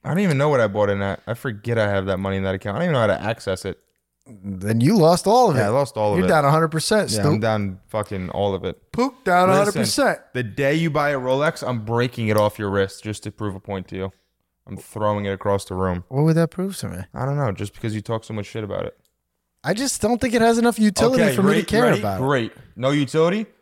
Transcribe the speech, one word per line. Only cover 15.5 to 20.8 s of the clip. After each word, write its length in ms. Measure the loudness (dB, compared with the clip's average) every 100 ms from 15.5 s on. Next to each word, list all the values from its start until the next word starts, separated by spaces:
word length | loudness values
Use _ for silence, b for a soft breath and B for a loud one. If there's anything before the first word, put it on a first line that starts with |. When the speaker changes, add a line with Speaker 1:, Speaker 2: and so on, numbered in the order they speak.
| -2 -2
Speaker 1:
the 80 |
room. 300 | -4 -2 -2 -4
Speaker 2:
What 140 | 0 2
would 100 | 2
that 160 | 0
prove 260 | -2 -8 -6
to 100 | -10
me? 100 | -10 -12
Speaker 1:
I 120 | -6 -4
don't 120 | -2
know. 140 | -2
Just 220 | -4 -8
because 220 | -8 -6 -6
you 60 |
talk 220 | -6 -8
so 120 | -6 -10
much 100 | -8
shit 180 | -10
about 220 | -6 -6 -8
it. 100 | -10 _ _ _ _ _ _
Speaker 2:
I 100 | -6
just 260 | -2 -4 -2
don't 220 | -2 0
think 140 | 0 2
it 60 |
has 180 | 4 4
enough 180 | 2
utility 460 | 2